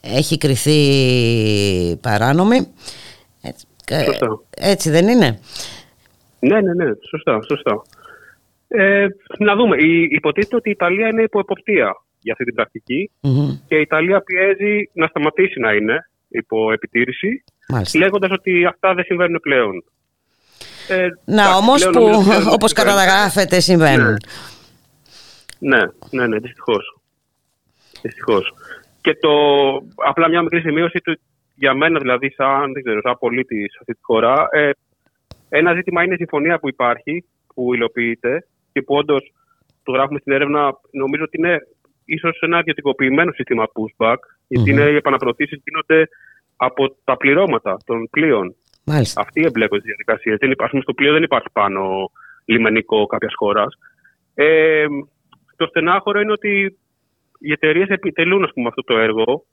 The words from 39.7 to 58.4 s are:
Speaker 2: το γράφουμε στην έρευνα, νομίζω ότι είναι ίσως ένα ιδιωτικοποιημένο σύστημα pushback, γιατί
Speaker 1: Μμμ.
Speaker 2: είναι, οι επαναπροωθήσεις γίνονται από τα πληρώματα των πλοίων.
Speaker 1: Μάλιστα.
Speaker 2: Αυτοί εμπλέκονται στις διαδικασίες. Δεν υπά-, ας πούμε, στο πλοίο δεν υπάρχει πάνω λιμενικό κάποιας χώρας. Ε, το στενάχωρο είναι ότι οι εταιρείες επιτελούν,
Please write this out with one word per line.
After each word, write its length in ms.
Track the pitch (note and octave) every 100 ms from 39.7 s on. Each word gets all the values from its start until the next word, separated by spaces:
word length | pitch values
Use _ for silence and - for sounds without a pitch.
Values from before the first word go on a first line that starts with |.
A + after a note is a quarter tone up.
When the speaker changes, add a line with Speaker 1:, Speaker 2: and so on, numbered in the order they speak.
| _
Speaker 2:
το 80 | -
γράφουμε 280 | B2+ C3+ D3
στην 120 | -
έρευνα, 480 | C3+ C#3+ D3 C#3+ C3+ _
νομίζω 320 | C#3 C3+ D3+
ότι 140 | D#3 D#3+
είναι 300 | E3 E3 - _ _ _ -
ίσως 340 | D#3 E3 E3
ένα 180 | E3+ E3+
ιδιωτικοποιημένο 720 | E3 C#3+ C#3+ B2+ C3 C#3 E3+
σύστημα 340 | - B2 A#2 A2
pushback, 520 | - A2 _ A2+ B2 _ _ _
γιατί 240 | B2 G#2+
Speaker 1:
Μμμ. 80 | C#3
Speaker 2:
είναι, 100 | D3
οι 60 | D3
επαναπροωθήσεις 640 | C#3+ C3+ B2+ A#2+ D3 C#3+
γίνονται 460 | - D#3+ - D#3+ D#3 _ - _ _ _
από 400 | B2+ C3+ C3+ _
τα 140 | - B2+
πληρώματα 600 | C3+ D3 G3 A2+ G#2 F#2 -
των 220 | A#2 A2+
πλοίων. 460 | - D#3+ A#2 F#2 - _ _ -
Speaker 1:
Μάλιστα. 320 | D3+ A2+ -
Speaker 2:
Αυτοί 220 | - -
εμπλέκονται 380 | D#3+ A2+ G#2+ G2+
στις 140 | G#2 G2+
διαδικασίες. 420 | - G#2+ - G#2+
Δεν 120 | C3
υπά-, 120 | C3
ας 60 | A#2
πούμε, 120 | C#3
στο 120 | -
πλοίο 200 | A#2+ C#3+
δεν 100 | D#3
υπάρχει 240 | D#3+ B2 -
πάνω 600 | - G2+ G2 F#2+ F#2+ F#2+ _ - - -
λιμενικό 600 | A#2 A2+ A2 - A2 G2+
κάποιας 280 | A2 G#2+ -
χώρας. 420 | G#2 G#2 G#2 - _ _ _ _ _
Ε, 520 | - D3 D#3+ D#3 D#3 D3+ C#3+ C#3 _ _ _ _ _
το 100 | D#3+
στενάχωρο 540 | E3+ E3 F#3+ G3+ G#3
είναι 120 | G#3
ότι 460 | G#3 G#3 G3 G3 F#3+ _ _ _ _ _ _
οι 120 | D3
εταιρείες 360 | D3 D#3 D#3 G3
επιτελούν, 540 | F#3+ F3+ D3+ E3+ G3